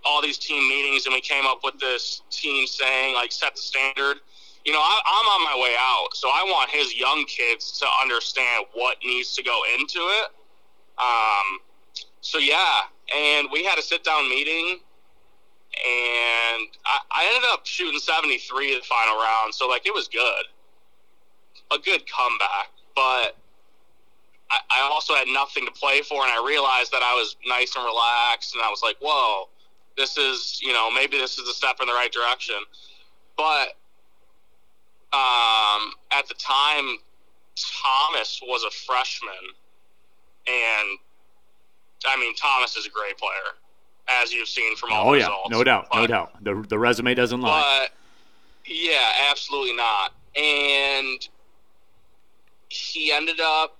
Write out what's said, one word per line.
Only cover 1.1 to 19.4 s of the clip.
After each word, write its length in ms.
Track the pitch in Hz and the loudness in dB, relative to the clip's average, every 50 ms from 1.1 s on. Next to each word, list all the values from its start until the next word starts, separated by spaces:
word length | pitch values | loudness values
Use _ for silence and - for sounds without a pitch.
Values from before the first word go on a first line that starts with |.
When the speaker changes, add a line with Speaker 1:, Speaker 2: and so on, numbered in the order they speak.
| 131 | -2
Speaker 1:
we 80 | 131 | -2
came 240 | - - 151 139 135 | 0 0 -2 0 2
up 180 | 135 131 123 - | 0 0 0 -2
with 160 | 135 131 135 | -6 -4 -4
this 420 | 131 131 127 120 - - - - - - | -4 -2 -2 -2 -4 -6 -8 -10 -10 -10
team 380 | - - - 151 139 139 131 131 | -10 -6 -4 -2 0 0 0 -2
saying, 460 | - - 135 131 131 131 131 135 131 | -2 -2 0 0 0 0 0 0 0
like, 180 | 123 120 120 - | -2 -2 -2 -4
"Set 240 | - - 143 - | -4 -4 -4 -4
the 40 | - | -6
standard." 580 | - - - 135 135 135 135 135 139 139 143 139 - - - - - - - - - | -10 -6 -2 -2 -2 -2 -2 0 -2 -2 -2 -4 -8 -20 -20 -20 -20 -20 -20 -8 -4
You 80 | 143 151 | -2 0
know, 60 | 156 | 2
I, 220 | 151 165 202 220 - | 4 4 4 4 2
I'm 220 | 156 180 208 226 | 2 2 4 4
on 160 | 214 202 185 170 | 4 4 4 2
my 180 | 151 143 127 | 2 0 0
way 140 | 127 123 120 | 2 2 2
out, 320 | 120 127 127 123 104 90 - - | 2 2 2 2 2 0 -4 -6
so 140 | - - 127 | -2 0 2
I 160 | 135 156 185 | 2 2 2
want 260 | 190 185 156 131 123 | 2 2 2 2 2
his 240 | 147 147 147 127 113 | 0 -2 -2 -2 -2
young 300 | 120 127 131 143 151 147 | -2 0 0 0 0 -2
kids 540 | - - - 123 117 117 113 - - - - | -6 -4 -2 0 0 0 -2 -4 -10 -6 -2
to 60 | 143 135 - 135 | -2 2 2 2
understand 680 | 135 131 120 117 117 - - 135 131 123 120 113 101 98 - | 2 2 0 -2 -2 -2 -2 -2 0 0 0 -2 -2 -4 -6
what 220 | 113 120 127 113 - - | -2 -2 -2 -2 -2 -4
needs 300 | 123 123 123 123 - - | -4 -4 -2 -4 -4 -6
to 80 | 131 127 | -4 -2
go 180 | 123 120 113 107 107 117 | -2 0 0 0 0 0
into 220 | 127 143 147 - 175 | 0 -2 -4 -4 -4
it. 320 | 170 180 202 220 214 - - - - - - - - - - - - - - - | -2 0 0 0 -2 -4 -8 -16 -20 -20 -20 -20 -20 -20 -20 -20 -20 -20 -6 -2
Um, 600 | 123 123 117 117 113 113 104 101 98 95 95 92 - - - - - - - - - - - - | 0 2 2 4 4 4 4 2 2 0 -4 -6 -12 -18 -20 -20 -20 -16 -14 -14 -14 -14 -18 -12
so, 180 | - - - 160 | -10 -4 -2 0
yeah, 440 | 147 139 147 170 190 170 143 110 95 95 - - - - - | 2 4 4 4 4 4 4 2 0 -2 -8 -18 -10 -6 -4
and 340 | 147 151 147 147 147 147 135 | 0 2 2 2 2 0 -2
we 140 | 135 156 175 | -2 -2 0
had 140 | 196 180 156 | 0 0 -2
a 40 | 151 | -2
sit-down 460 | - 170 170 - 165 156 151 143 131 | -2 -4 -4 0 0 0 2 2 0
meeting, 520 | 127 135 147 151 160 165 165 175 185 180 - - - - - - - - - - - - - - - - - - - | 0 -2 -2 -2 -2 -2 -2 -4 -6 -8 -10 -20 -20 -20 -20 -20 -20 -20 -20 -20 -20 -20 -20 -20 -20 -20 -18 -14 -10
and 960 | - - 123 120 123 120 120 120 120 117 117 117 117 117 117 117 113 110 - - - - | -6 -4 -2 -2 -2 -2 -2 -2 0 0 0 0 0 0 0 -2 -4 -6 -10 -12 -10 -4
I, 120 | - 139 139 - - | -2 -2 -2 -2 -2
I 220 | - 143 165 190 233 | -2 0 2 2 2
ended 140 | 254 254 247 214 | 2 2 2 0
up 140 | - - | 0 -4
shooting 320 | - - - 185 165 143 147 | -8 -6 -4 -4 -4 -4 -4
seventy-three 800 | - - 160 160 160 151 135 117 - - 127 131 143 139 135 | -2 0 0 0 0 0 -2 -2 -4 -6 -4 -4 -2 0 -2
the 60 | 123 - | -2 -2
final 340 | - 127 120 113 113 110 | -2 0 2 2 2 2
round, 360 | 110 113 110 113 110 | 2 2 2 2 2